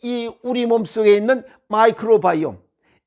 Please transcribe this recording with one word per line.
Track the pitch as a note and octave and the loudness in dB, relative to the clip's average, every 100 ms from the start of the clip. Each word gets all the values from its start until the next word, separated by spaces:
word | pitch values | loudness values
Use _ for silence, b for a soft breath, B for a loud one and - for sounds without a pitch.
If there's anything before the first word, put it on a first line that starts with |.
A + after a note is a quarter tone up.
이 | A#3+ B3 A#3 A3 | -8 -8 -8 -10
우리 | B3 B3 A#3+ | -6 -4 0
몸속에 | A#3 G3+ A3 G#3+ G#3 | 0 -2 0 4 4
있는 | G#3+ C4 - B - | 2 -2 -4 B -6
마이크로바이옴, | G#3 A3+ A3+ A3 A3 F#3 D#3+ D#3 F#2 _ _ _ _ | 0 0 0 2 2 2 -2 -4 -10 _ _ _ _